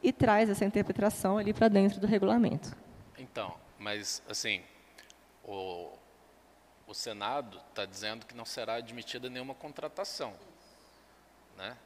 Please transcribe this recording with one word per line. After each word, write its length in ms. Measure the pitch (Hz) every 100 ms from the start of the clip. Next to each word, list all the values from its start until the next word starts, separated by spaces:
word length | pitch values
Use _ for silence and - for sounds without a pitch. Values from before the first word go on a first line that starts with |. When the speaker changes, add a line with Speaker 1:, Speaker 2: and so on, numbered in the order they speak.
Speaker 1:
e 100 | -
traz 380 | - 247 208 220
essa 160 | 196 202
interpretação 720 | 208 202 - 202 208 190 202
ali 160 | 208
pra 120 | 214 226
dentro 320 | 202 196 202
do 80 | 208
regulamento. 720 | 214 196 233 220 - - - - - - -
Speaker 2:
Então, 400 | 131 - 98 85 - -
mas, 440 | 104 104 98 - -
assim, 320 | 104 113 98 87 - - - - - _ _
o, 460 | - 98 92 90 85 - - _ _ _ _ _ _ _ _
o 60 |
Senado 680 | 104 - 104 101 139 123 98 -
tá 120 | - 98
dizendo 400 | 95 107 110 110
que 80 |
não 100 | 120
será 300 | 113 - 113
admitida 560 | 117 120 120 113 127 127
nenhuma 240 | 127 131
contratação, 800 | 135 151 143 151 - 196 - 131 98 - - - - - _ _ _ _ _ _ -
né? 180 | 95 127